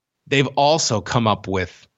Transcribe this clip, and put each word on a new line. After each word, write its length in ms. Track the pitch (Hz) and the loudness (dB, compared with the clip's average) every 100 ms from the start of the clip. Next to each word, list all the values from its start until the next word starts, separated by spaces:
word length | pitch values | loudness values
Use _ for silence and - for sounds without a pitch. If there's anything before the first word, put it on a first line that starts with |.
| _ _ - | _ _ -2
They've 220 | 139 135 | 0 0
also 520 | - 143 160 - 110 | 2 2 2 0 -4
come 260 | - 120 113 | -2 0 0
up 220 | 101 - | 0 -2
with, 400 | 95 90 - _ | -4 -4 -10 _